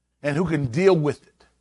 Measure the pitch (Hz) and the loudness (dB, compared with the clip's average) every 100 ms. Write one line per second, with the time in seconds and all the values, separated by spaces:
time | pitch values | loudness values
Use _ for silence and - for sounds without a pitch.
0 | _ _ 143 147 175 160 131 123 190 175 | _ _ -6 -2 -2 -2 -2 0 2 4
1 | 147 120 _ _ _ _ | 0 -4 _ _ _ _